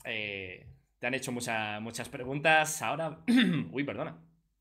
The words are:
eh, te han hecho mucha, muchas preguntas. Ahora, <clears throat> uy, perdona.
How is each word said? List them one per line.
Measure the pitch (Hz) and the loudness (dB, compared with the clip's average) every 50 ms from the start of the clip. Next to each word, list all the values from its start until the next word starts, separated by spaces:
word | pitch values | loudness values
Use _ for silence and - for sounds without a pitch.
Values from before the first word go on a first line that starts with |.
| - | -8
eh, | - 117 110 107 104 101 98 95 92 90 - - - - - _ _ _ _ | -6 -4 -4 -4 -4 -6 -6 -8 -10 -12 -14 -16 -20 -20 -20 _ _ _ _
te | - | -4
han | 123 131 | -2 -2
hecho | 131 127 135 | -2 -2 -4
mucha, | 123 123 120 123 113 110 107 107 104 107 | -4 -4 -2 -2 -2 -2 -2 -2 -4 -6
muchas | 110 117 110 - 117 - | -6 -8 -8 -8 -8 -8
preguntas. | - 131 123 127 135 147 151 160 160 156 156 151 - - | -8 -8 -6 -6 -4 2 4 6 6 6 6 4 0 -2
Ahora, | 123 110 139 151 160 156 - - - | -2 -2 -2 -2 -2 -4 -6 -4 2
<clears throat> | - 233 262 226 180 170 139 - - | 4 6 6 6 6 4 0 -2 -2
uy, | - 127 143 | -2 -2 -2
perdona. | 135 101 117 156 160 - - - - _ _ _ _ _ _ | -2 -4 -6 -6 -8 -10 -12 -20 -20 _ _ _ _ _ _